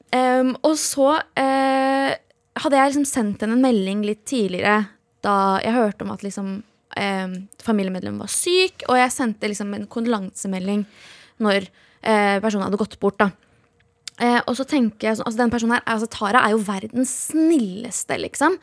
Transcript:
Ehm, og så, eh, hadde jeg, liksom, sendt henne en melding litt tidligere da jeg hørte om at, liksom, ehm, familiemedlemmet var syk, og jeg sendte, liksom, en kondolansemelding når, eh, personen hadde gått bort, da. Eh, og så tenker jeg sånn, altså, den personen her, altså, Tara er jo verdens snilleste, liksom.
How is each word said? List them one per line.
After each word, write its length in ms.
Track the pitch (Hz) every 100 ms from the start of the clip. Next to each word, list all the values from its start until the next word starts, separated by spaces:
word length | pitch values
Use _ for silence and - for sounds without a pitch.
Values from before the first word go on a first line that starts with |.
| -
Ehm, 420 | 254 254 254 254 247
og 140 | 302 311
så, 440 | - - 269 311 - -
eh, 800 | 269 269 269 269 269 269 269 - _ _ _ -
hadde 160 | 311 269
jeg, 160 | 269
liksom, 120 | 277 277
sendt 360 | 269 214 196
henne 100 | 214 240
en 40 |
melding 440 | 262 226 190 202 208
litt 180 | 214 -
tidligere 600 | 262 196 180 196 208 202 _ _ _
da 380 | 202 202 196 190
jeg 140 | -
hørte 300 | 240 214 196
om 80 | 196
at, 100 | 202
liksom, 400 | 202 196 196 190 - _ - -
ehm, 520 | 196 190 185 185 196 -
familiemedlemmet 580 | - 214 190 185 202 208
var 80 | 208
syk, 560 | - - 359 370 - -
og 80 | 247
jeg 160 | 254
sendte, 380 | - 247 214 214
liksom, 240 | 202 202 202
en 100 | 208
kondolansemelding 1000 | 233 233 220 190 - 196 190 185 208 202 - - - - -
når, 260 | 214 196 190 _ _ _
eh, 360 | - 214 208 202
personen 240 | 214 208
hadde 140 | 190 196
gått 180 | 214 -
bort, 160 | 196 -
da. 140 | 202 - _ _ _ _ _ _ - -
Eh, 220 | 240 240 -
og 80 | 247
så 100 | 262
tenker 440 | 294 226 - 220
jeg 80 | 220
sånn, 80 | -
altså, 100 | 220
den 140 | 240
personen 220 | 233 226
her, 80 | 240 -
altså, 220 | 226 220
Tara 360 | - 202 247 247
er 40 |
jo 120 | 220
verdens 480 | 202 196 214 240 262 - -
snilleste, 880 | 311 320 330 208 185 240 - - -
liksom. 400 | - - 294 392